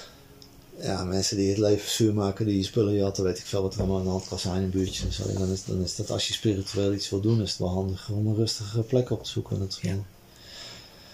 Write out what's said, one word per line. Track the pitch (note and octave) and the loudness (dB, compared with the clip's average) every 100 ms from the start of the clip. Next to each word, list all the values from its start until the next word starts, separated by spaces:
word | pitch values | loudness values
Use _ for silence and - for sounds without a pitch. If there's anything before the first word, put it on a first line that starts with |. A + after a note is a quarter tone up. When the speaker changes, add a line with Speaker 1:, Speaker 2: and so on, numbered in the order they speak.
| - - - - - - - - | -16 -20 -20 -20 -20 -20 -20 -8
Speaker 1:
ja, | - F#2+ | -4 -2
mensen | F2+ F#2+ G2 G#2 | 0 0 0 2
die | G2 | 2
het | G2+ | 4
leven | G#2 G#2 - | 4 4 2
zuur | - A2 | 2 4
maken, | G#2 G2 - G#2+ | 4 0 0 2
die | G2+ | 2
spullen | F#2+ A#2+ G2+ | 2 2 4
jatten, | G#2 G2 G2 | 4 2 2
weet | F#2 F2+ | 0 -2
ik | - | -2
veel | G2+ | -2
wat | F#2+ | 0
er | G2+ | 0
allemaal | F#2+ F#2+ | 0 0
aan | |
de | F#2 | 0
hand | F#2 - | -2 -2
kan | F#2 | -4
zijn | F#2+ F#2 | -2 0
in | F#2+ | 0
buurtjes | F#2+ F#2+ - F#2+ | 0 0 -2 -4
en | |
zo. | G2 G2+ | -4 -2
En | G2 | -2
dan | F#2+ | 0
is, | F#2+ - | -2 -2
dan | F#2+ | -2
is | F2+ - | -2 -4
dat, | G#2 | -4
als | G#2+ - | -2 -2
je | |
spiritueel | - A2 F#2+ F#2+ G2+ G2+ | 0 2 2 -2 0 0
iets | G2+ - | 0 -2
wil | G2 | 0
doen, | G#2+ A#2 | 4 4
is | F#2+ | 2
het | - | 0
wel | F2+ | 0
handig | F#2 F#2+ F#2+ - | 0 -2 -4 -4
om | G#2 G#2+ | -2 0
een | G#2+ | 2
rustige | A2+ - G2+ A2+ | 0 -2 -4 -2
plek | A2+ B2+ B2 | 2 2 2
op | G#2+ | -2
te | - | -4
zoeken. | A2 - G2+ | -6 -4 -4
Dat | F#2+ | -4
is | - | -4
Speaker 2:
Ja. | F#2 | -4
Speaker 1:
wel. | G2 G#2 - - - - - - - - - - | -4 -6 -14 -20 -20 -20 -18 -16 -18 -20 -20 -20